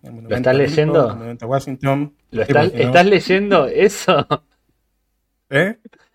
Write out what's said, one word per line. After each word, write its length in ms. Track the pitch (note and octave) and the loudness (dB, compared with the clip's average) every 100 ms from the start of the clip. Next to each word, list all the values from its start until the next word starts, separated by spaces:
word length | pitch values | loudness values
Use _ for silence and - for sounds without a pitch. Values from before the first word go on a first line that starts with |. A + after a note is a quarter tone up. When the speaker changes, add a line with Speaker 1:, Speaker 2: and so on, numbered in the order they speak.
Speaker 1:
el 100 | A#2+ | -20
monumento 160 | A#2 A2+ | -18 -8
Speaker 2:
¿Lo 80 | B2 | -2
estás 140 | B2+ | 0
Speaker 1:
a 20 | C3+ | 2
Lincoln, 120 | C3+ D#3 | 2 0
Speaker 2:
leyendo? 320 | D#3 E3 A#2 | 2 2 0
Speaker 1:
el 80 | A2 | -4
monumento 280 | A#2 A#2+ A#2 | -12 -12 -4
a 20 | |
Washington. 680 | C3+ C#3 C3 C#3 C#3 D3 _ _ | -4 -4 -6 -2 -2 -4 _ _
Speaker 2:
¿Lo 120 | A2+ | -6
Speaker 1:
Sí, 40 | G#2+ | 0
Speaker 2:
estás, 160 | D3 E3+ | 0 0
Speaker 1:
pues, 40 | |
si 100 | A#2+ | 0
no 40 | B2 | 2
Speaker 2:
estás 160 | D3+ F#3+ | 4 4
leyendo 600 | F#3 D#3+ F#3+ G3+ F3+ C3 | 2 2 -2 2 2 2
eso? 580 | C3+ G3 - - D3 - | 2 0 0 0 0 0
<laughs> 1200 | C#3 _ _ _ _ _ _ _ _ _ _ - | -6 _ _ _ _ _ _ _ _ _ _ -4
Speaker 1:
¿Eh? 300 | C#3 F#3+ A3+ - _ _ | -2 -2 -4 -18 _ _